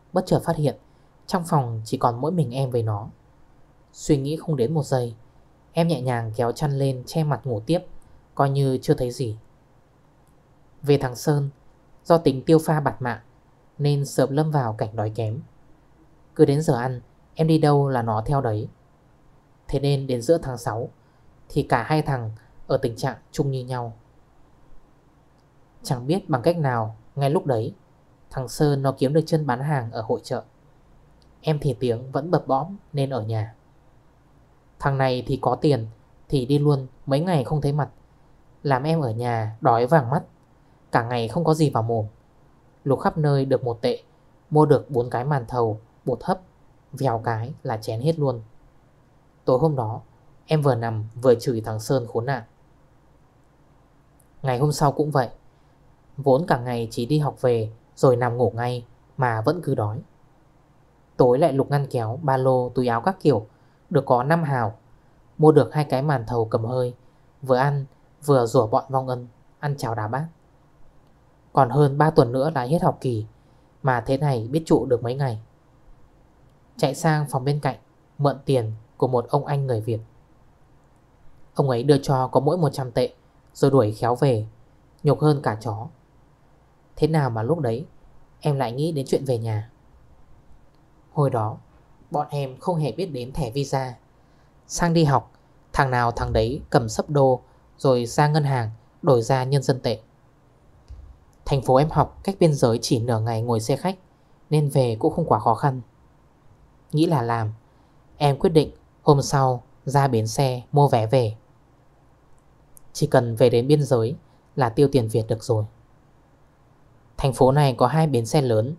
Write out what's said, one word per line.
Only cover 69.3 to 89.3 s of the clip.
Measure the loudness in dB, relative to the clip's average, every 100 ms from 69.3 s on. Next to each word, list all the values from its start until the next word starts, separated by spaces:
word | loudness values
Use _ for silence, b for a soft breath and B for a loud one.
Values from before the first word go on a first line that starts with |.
| _ _ -8
ăn | -6 -4
cháo | -6 -6
đá | -4
bát. | -6 -8 -14 _ _ _ -20 -20 -20 _ _ _ _ _
Còn | 2 2
hơn | 4 2 2
ba | 2
tuần | 4 2
nữa | 2 -2 -2
là |
hết | 0 0
học | 0 0
kỳ, | -4 -4 -6 _ _ _ _ _
mà | -2 -2
thế | 0 0
này | 0 0 -2
biết | -2 2
trụ | 2 2
được | -2
mấy | -2 -4
ngày. | -4 -6 -12 _ _ _ -20 -20 -20 _ _ _ _ _ _ -4
Chạy | -2 0
sang | 0 0 -2
phòng | -4
bên | -2 -2
cạnh, | -4 -8 _ _ _ -2
mượn | -2 0 0
tiền | 0 -2 -8 -12 -4
của | 0
một | 0 0
ông | -2 -2
anh | -4 -2
người | -4
Việt. | -4 -6 -8 _ _ _ _ _ _ _ _ _ _ _ -20 -20 -8 -2
Ông | 0
ấy | 0
đưa | 2 2
cho | 2 -2 0
có | 0
mỗi | 2 0
một | 0
trăm | -2 -6
tệ, | -2 -4 -6 _ _ _
rồi | 0 4
đuổi | 4 2
khéo | 0 -2 0
về, | 2 0 -4 -14 -20 _ _ _
nhục | 0 2
hơn | 2 2
cả | -2 -4
chó. | -6 -8 -10 -18 _ _ _ _ _ _ _ _ _ -2
Thế | 0
nào | 2 0
mà | -2
lúc | -2 -2
đấy, | -2 -4 -8 -20 -20 -20 -20 -6
em | -2 0
lại | -2
nghĩ | -2 -4
đến | -2 -2
chuyện | -2
về | -2